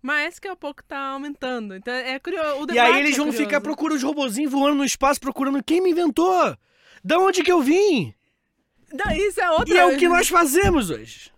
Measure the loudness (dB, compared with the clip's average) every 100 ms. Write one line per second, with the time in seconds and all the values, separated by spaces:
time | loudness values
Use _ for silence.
0 | -4 -4 -4 -8 -14 -12 -12 -14 _ -10
1 | -8 -10 -10 -10 -8 -8 -10 -12 -8 -8
2 | -6 -8 -8 -6 -4 -4 -2 4 4 4
3 | 2 0 -2 -2 -2 -2 -2 -4 -2 -2
4 | -2 -2 -4 -2 -2 0 2 2 -2 0
5 | 0 0 -4 -4 -2 -2 0 0 2 2
6 | 0 0 2 2 0 -2 _ _ _ -18
7 | -2 2 2 2 2 2 4 2 4 2
8 | -2 -10 _ _ _ _ _ _ _ -8
9 | -4 -2 -2 -2 0 0 2 4 4 4
10 | 2 2 2 2 4 2 2 2 0 -6
11 | -10 -20 -20